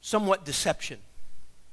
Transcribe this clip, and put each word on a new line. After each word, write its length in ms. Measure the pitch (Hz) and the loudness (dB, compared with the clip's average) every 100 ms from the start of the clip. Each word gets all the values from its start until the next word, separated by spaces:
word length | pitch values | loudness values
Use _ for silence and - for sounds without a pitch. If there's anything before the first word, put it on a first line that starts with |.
Somewhat 440 | - 214 202 190 | 2 2 4 2
deception. 540 | 147 139 - 151 - 123 - - - - - - - | 2 0 2 0 -2 -8 -12 -4 0 0 -2 -8 -16